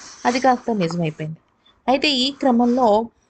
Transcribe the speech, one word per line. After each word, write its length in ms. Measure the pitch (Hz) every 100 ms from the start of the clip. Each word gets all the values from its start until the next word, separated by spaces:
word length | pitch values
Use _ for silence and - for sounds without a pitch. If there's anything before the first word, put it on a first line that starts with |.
| - -
అది 160 | 254 254
కాస్త 340 | 262 247 -
నిజమైపోయింది. 640 | 220 165 170 160 156 156 160 _ _ _ _ -
అయితే 220 | 269 302
ఈ 200 | 262 262
క్రమంలో 760 | 277 277 233 240 247 240 208 233 _ _